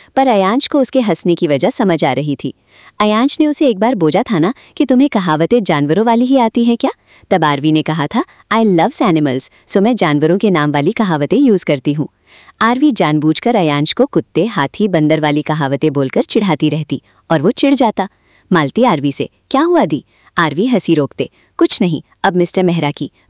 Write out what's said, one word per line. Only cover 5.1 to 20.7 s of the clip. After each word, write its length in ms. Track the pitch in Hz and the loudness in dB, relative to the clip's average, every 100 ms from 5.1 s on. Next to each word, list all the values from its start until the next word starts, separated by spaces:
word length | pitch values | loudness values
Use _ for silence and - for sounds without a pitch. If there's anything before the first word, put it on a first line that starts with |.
| 214 175 156 165 240 | 0 0 0 2 2
जानवरों 440 | 185 147 143 175 233 | 2 0 0 0 2
वाली 180 | 226 | 0
ही 140 | 254 269 | 2 2
आती 260 | 226 240 | 2 0
हैं 120 | 233 233 | 0 0
क्या? 140 | 269 - _ - - | -2 -6 _ -20 -2
तब 140 | 185 | 0
आरवी 280 | 151 139 151 | 2 0 0
ने 100 | 156 | 0
कहा 240 | 147 160 147 | 0 -4 -2
था, 180 | 233 - _ - | -4 -6 _ -4
"I 120 | 220 220 | 0 2
loves 360 | 170 165 - | 2 2 0
animals, 480 | 220 160 147 131 - _ - | 0 2 0 -2 -6 _ -2
so 80 | 196 | 0
मैं 200 | 214 226 | 2 2
जानवरों 420 | 170 147 156 190 | 0 2 2 2
के 120 | 214 | 2
नाम 220 | 170 147 | 2 0
वाली 200 | 143 151 | 0 -2
कहावतें 440 | 226 202 151 143 220 | -2 -2 0 0 2
यूज़ 280 | 269 190 | 2 2
करती 280 | - 139 147 | 0 -2 -2
हूँ।" 160 | 147 - _ _ - - - | -4 -6 _ _ -20 -20 -4
आरवी 320 | 220 247 302 | -2 2 0
जानबूझकर 640 | 214 160 151 151 156 233 226 | 2 0 2 0 0 0 0
अयांश 360 | 160 143 151 | 0 0 -2
को 140 | - 269 | -2 0
कुत्ते, 400 | 165 - 156 220 | 0 -2 -2 -2
हाथी, 420 | 214 139 - 208 | -2 -4 -2 0
बंदर 320 | 170 151 156 | 2 2 2
वाली 220 | 151 147 | 0 -2
कहावतें 500 | 147 151 139 139 156 | -2 -4 -2 -2 -2
बोलकर 300 | 139 135 - | -2 -2 -2
चिढ़ाती 460 | - 220 196 151 156 | -2 -2 0 0 -2
रहती 340 | 151 147 135 _ _ - | -2 -6 -8 _ _ -4
और 120 | 160 | 0
वो 80 | 170 | 0
चिढ़ 240 | - 277 | 0 0
जाता। 340 | 269 233 - 190 _ _ _ - | 2 0 -2 -8 _ _ _ -2
मालती 320 | 170 139 - | 0 0 0
आरवी 280 | 247 147 139 | 0 2 -2
से, 180 | - - _ - | -4 -8 _ -4
"क्या 120 | 269 | -2
हुआ 220 | 339 339 | 2 2
दी?" 200 | 175 143 - _ _ - | 0 -2 -8 _ _ -4
आरवी 280 | 160 143 | -2 0
हंसी 280 | 254 | 0